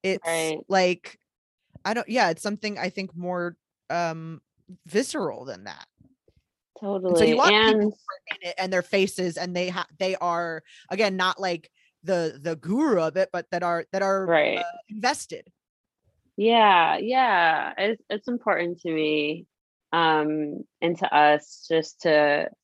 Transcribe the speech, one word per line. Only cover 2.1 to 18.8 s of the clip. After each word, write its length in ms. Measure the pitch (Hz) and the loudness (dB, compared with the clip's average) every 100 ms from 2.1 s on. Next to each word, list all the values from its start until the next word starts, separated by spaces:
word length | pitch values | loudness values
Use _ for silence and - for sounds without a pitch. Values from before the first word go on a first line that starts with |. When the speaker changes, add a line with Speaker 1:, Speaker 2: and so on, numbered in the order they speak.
| 240 196 | 0 2
Speaker 1:
it's 120 | - | 0
something 340 | 208 208 214 202 | -6 -6 -8 -6
I 100 | 180 | -8
think 260 | 196 190 160 | -8 -10 -10
more, 420 | 180 180 175 170 _ _ _ | -6 -6 -6 -10 _ _ _
um, 520 | 170 170 160 160 160 _ _ _ 185 - | -4 -4 -6 -12 -16 _ _ _ -20 -4
visceral 580 | 202 262 311 175 107 131 | -4 -2 -4 -6 -8 -12
than 200 | 101 101 | -14 -14
that. 220 | 71 - _ _ _ _ _ _ _ _ - | -18 -20 _ _ _ _ _ _ _ _ -12
Speaker 2:
Totally. 300 | 208 196 185 | -6 -4 0
Speaker 1:
And 80 | 170 | 4
so 60 | 160 | 4
you 120 | 240 | 4
want 180 | 320 214 220 | 4 6 4
people 140 | 214 | 4
Speaker 2:
And 120 | 214 | 2
Speaker 1:
who 40 | 208 - - - - | -2 -16 -16 -14 -12
are 20 | |
in 60 | 175 | -12
it 60 | 175 | -6
and 140 | 185 | -2
their 80 | 185 | -2
faces, 540 | 175 196 190 - 180 160 | 0 0 0 0 -6 -4
and 180 | 180 180 | -6 -4
they 140 | 180 | -4
ha-, 180 | 180 165 156 | -4 -8 _
they 160 | 190 190 | -4 -2
are, 460 | 175 170 170 160 _ - - | -2 -2 -4 -8 _ -20 -10
again, 280 | 190 214 190 | -2 0 2
not, 220 | 185 - | 0 0
like, 320 | 190 170 _ _ _ _ | -4 -6 _ _ _ _
the, 360 | 160 180 160 131 | -2 -2 -2 -4
the 140 | 151 160 | -8 -8
guru 460 | 160 220 311 202 | -2 0 2 2
of 160 | 160 156 | 2 0
it, 120 | 190 | -2
but 160 | 175 165 | -2 -6
that 120 | 175 | -4
are, 220 | 175 170 165 | -2 -2 -4
that 100 | 190 | -2
are, 240 | 196 196 185 | 0 0 2
Speaker 2:
Right. 300 | 165 151 - | 2 2 0
Speaker 1:
uh, 60 | 679 - - | -6 -10 -16
invested. 600 | 214 247 302 - 160 - _ _ _ _ _ _ _ _ - | -4 -2 -2 -8 -14 -16 _ _ _ _ _ _ _ _ 0
Speaker 2:
Yeah, 600 | 214 233 214 180 160 160 | 4 6 6 6 4 0
yeah. 760 | 208 254 254 190 165 156 - - | 0 0 2 4 2 2 -4 -4
It's, 260 | 202 220 _ | -4 -4 _
it's 180 | 208 - | -8 -6
important 520 | 240 - 185 175 175 | -4 -2 -2 -2 -4